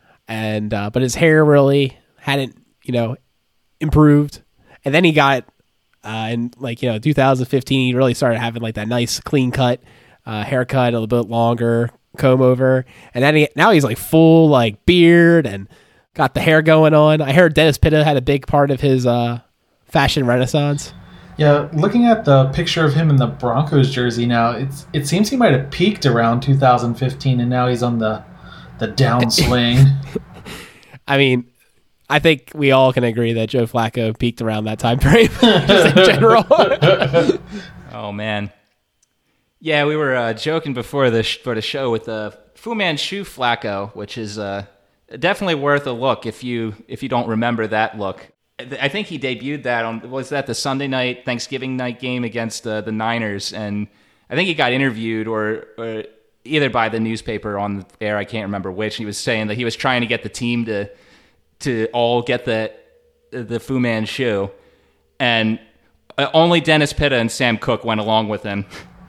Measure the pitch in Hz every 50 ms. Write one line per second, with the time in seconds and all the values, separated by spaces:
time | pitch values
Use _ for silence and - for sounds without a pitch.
0 | _ _ _ _ _ - 113 110 110 107 107 107 107 107 110 101 101 107 - 123
1 | 131 123 - - 170 160 156 156 156 151 147 143 139 139 139 143 139 131 - _
2 | _ _ _ _ - - 139 143 135 117 - _ _ _ _ _ - - 123 120
3 | 117 113 127 - _ _ _ _ _ _ _ _ _ _ _ - 156 151 - 151
4 | 151 147 147 147 147 143 - - _ _ _ _ _ _ _ _ - 139 139 165
5 | 185 165 156 156 143 139 135 123 - _ _ _ _ _ _ _ _ _ _ _
6 | - - 113 110 113 110 120 117 117 123 - - 135 120 117 - - 123 110 107
7 | - 156 143 143 131 135 135 127 123 - - 131 - - 135 131 127 127 123 127
8 | 135 127 120 - 143 123 117 110 120 117 113 117 117 110 110 104 104 110 120 123
9 | 120 117 - - - - - 139 127 127 123 135 131 120 123 - _ _ _ _
10 | _ _ _ _ - 117 110 107 104 - 139 127 123 123 139 131 123 120 117 117
11 | 110 107 123 120 113 98 117 117 117 117 120 117 117 117 117 117 117 117 _ _
12 | _ _ - - - 131 127 131 127 127 127 123 131 131 131 127 127 _ - -
13 | - - - 123 131 147 151 156 147 - - 143 170 226 208 156 139 135 123 -
14 | - - - 160 165 160 160 165 160 151 139 123 117 110 104 - - - 180 175
15 | 170 170 170 170 170 170 170 170 143 113 98 98 98 - _ _ _ _ _ _
16 | _ _ - - 147 131 - - - 165 156 160 156 160 156 156 156 151 156 151
17 | 151 151 156 156 151 135 139 175 180 165 147 151 156 160 139 - - 165 156 151
18 | 147 156 147 135 123 147 139 135 - - - 143 143 143 139 127 147 139 131 127
19 | 123 123 120 120 120 120 120 117 - _ _ _ _ _ _ _ _ _ - 160
20 | 139 131 - 151 131 120 120 123 127 127 - 151 143 143 147 147 - - - -
21 | - - - - - - - - 151 147 143 147 147 - 165 151 175 202 214 240
22 | 240 240 220 220 - 143 139 135 135 135 - - 165 - - 165 160 143 131 156
23 | 165 156 143 131 123 110 - - 127 120 117 135 156 - 160 143 127 117 - 123
24 | 123 123 113 120 120 120 120 117 117 117 120 107 139 139 - - - - - 147
25 | 139 - 165 196 214 - 277 254 240 185 139 143 - - - - 175 208 208 -
26 | - 135 117 117 117 117 120 120 - 139 135 135 139 127 123 120 120 117 117 -
27 | 135 131 - - - 135 127 123 120 123 127 123 123 127 123 117 123 120 120 117
28 | 110 107 107 - - - - - - - - - - - - - 117 107 - -
29 | 135 135 120 123 123 113 - - - - 123 123 120 120 123 131 135 135 139 139
30 | - - - - - - - - - - - - - - - _ _ _ - -
31 | - - 139 139 139 131 127 123 120 _ _ _ _ _ _ _ _ _ _ _
32 | _ - 143 151 - 165 156 127 _ - - 151 143 135 131 131 135 131 123 131
33 | 123 117 110 120 120 113 117 113 113 107 - 127 117 110 - 120 113 104 - 120
34 | 113 110 110 - - 120 113 - 117 110 107 107 107 107 110 - - 117 120 131
35 | - 139 170 233 226 - - - 240 226 202 175 139 - 208 240 165 - 139 175
36 | 185 180 151 - 220 226 226 226 190 - 277 330 247 185 277 - - - - -
37 | - 139 139 170 160 127 - - - - 202 202 180 - - - - - 120 110
38 | 110 104 101 104 107 110 107 104 101 98 _ _ _ _ _ _ _ _ _ _
39 | _ _ _ _ _ _ _ _ _ _ _ _ 147 156 151 147 147 147 151 151
40 | 151 135 127 123 117 113 110 107 - 151 160 165 160 151 131 120 113 - - 143
41 | 135 123 113 113 107 - - - - 127 117 110 107 - - 139 135 123 110 107
42 | 110 120 110 107 107 104 - - _ _ _ _ - 226 233 214 196 175 156 143
43 | - - 190 202 190 - - - 127 120 117 - - 107 101 98 101 107 - -
44 | 104 - - 123 110 104 104 107 104 98 98 101 98 - _ _ _ _ _ _
45 | _ - - 127 135 180 202 - 208 185 165 143 139 143 143 143 143 139 123 117
46 | 127 135 113 - - 113 104 - 127 123 120 117 113 110 101 - - - - -
47 | 143 123 131 120 120 113 110 110 120 120 120 113 110 101 107 107 110 110 - 107
48 | 101 95 92 - - _ _ _ _ _ _ - 123 127 135 107 135 139 143 208
49 | 208 - 175 135 135 131 127 110 123 139 147 143 120 127 120 117 113 113 113 110
50 | 95 120 127 135 139 - 147 139 135 - 113 - - 139 131 135 143 135 131 131
51 | 127 123 123 123 - 135 120 117 - - 131 131 131 131 131 127 127 123 117 -
52 | 131 127 127 123 120 113 104 117 113 113 - - - 117 107 107 104 113 110 107
53 | 110 113 117 117 113 104 101 98 - - 95 107 107 101 101 104 104 - _ _
54 | _ _ _ _ _ - - 151 190 190 160 151 139 123 123 131 139 131 113 110
55 | 113 113 113 110 107 113 113 110 107 107 110 - - _ - - 113 113 110 110
56 | - - _ _ _ _ _ _ - 120 151 151 143 127 113 123 113 110 107 113
57 | 113 110 113 107 - - 110 101 - 110 101 101 101 101 101 98 92 _ _ -
58 | 110 104 104 104 101 - - 110 101 98 101 98 92 95 90 98 110 107 - -
59 | 113 104 104 - - 131 117 110 110 104 104 120 120 117 113 - - 135 127 120
60 | 120 110 117 110 - 113 - - 127 120 120 120 117 113 107 101 101 104 - _
61 | _ _ _ _ _ _ _ _ _ _ _ - - 147 123 110 113 113 - 120
62 | 120 117 120 120 117 123 123 123 - 127 113 110 110 - - - _ _ _ _
63 | _ _ _ _ _ - - 127 117 104 117 113 - - 135 127 123 120 113 110
64 | 110 104 - - 131 120 107 98 98 95 - _ _ _ _ _ _ _ _ _
65 | _ _ _ - 131 120 117 113 110 110 113 - _ _ _ _ _ _ _ _
66 | _ _ - - 143 - - 160 165 170 175 165 143 160 156 151 147 139 - -
67 | 151 143 131 120 113 110 - - 135 120 113 107 - - 117 - - 117 110 107
68 | 104 110 110 110 110 104 107 101 - 104 101 101 101 - - - - - - -
69 | -